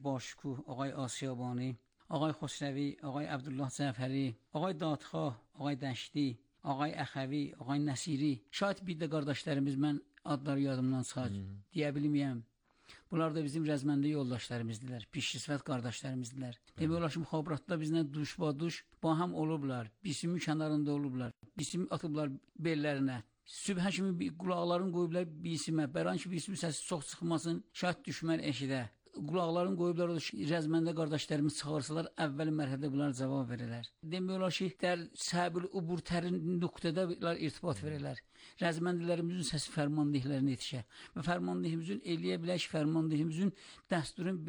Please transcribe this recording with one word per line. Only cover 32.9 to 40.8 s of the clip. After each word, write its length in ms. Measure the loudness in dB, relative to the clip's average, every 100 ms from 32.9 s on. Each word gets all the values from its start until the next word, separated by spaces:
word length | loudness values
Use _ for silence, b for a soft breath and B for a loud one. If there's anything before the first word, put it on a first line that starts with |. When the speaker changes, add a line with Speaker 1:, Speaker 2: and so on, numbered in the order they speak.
| 2 2
Speaker 1:
cavab 380 | 2 0 0 0
verirlər. 340 | -2 -4 -6 -8 -12
Demək 380 | -6 -2 0 2
olar 160 | 2 2
ki, 140 | -2 0
dər 220 | 0 0 -2
səbil 540 | -6 0 2 2 0 -2
ubur 320 | -2 0 -2
tərin 380 | 0 0 2 0 2 2
nöqtədə 480 | 0 0 0 2 0
bunlar 260 | 0 0 0
irtibat 460 | -2 -2 -2 -2
verirlər. 400 | -2 -4 -4 -8 -12 B B 0
Rəzməndilərimizin 800 | 0 2 2 2 2 2 2 0 0
səsi 180 | -2 -2 0
fərmandihlərinə 800 | 2 4 4 2 2 2 2 2
yetişə 260 | -2 -6